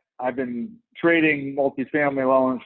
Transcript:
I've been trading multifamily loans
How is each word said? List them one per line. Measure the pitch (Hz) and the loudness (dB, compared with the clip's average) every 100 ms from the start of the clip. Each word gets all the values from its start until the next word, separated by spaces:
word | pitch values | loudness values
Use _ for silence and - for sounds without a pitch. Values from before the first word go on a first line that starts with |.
| _ - | _ -8
I've | 127 127 | -6 -6
been | 123 120 113 - _ - | -6 -6 -10 -12 _ -2
trading | 170 165 156 147 139 139 | 2 4 2 0 -4 -2
multifamily | 139 135 127 151 143 139 131 | -2 -2 -4 -2 0 0 2
loans | 135 131 123 | 4 2 -2